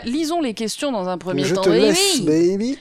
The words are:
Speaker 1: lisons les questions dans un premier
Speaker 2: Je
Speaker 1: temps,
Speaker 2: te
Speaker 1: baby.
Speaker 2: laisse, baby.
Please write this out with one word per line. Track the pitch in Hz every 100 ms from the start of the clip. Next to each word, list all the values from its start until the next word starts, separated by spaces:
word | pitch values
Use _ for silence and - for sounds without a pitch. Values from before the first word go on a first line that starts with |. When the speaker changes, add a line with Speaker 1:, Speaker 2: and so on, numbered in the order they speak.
Speaker 1:
lisons | 220 269 311 339
les | 277
questions | 202 220 - 294
dans | 233 180
un | 180
premier | 175 185
Speaker 2:
Je | 131
Speaker 1:
temps, | 190
Speaker 2:
te | 190
Speaker 1:
baby. | 214
Speaker 2:
laisse, | - 359 392 320
baby. | 170 160 175 196 233 285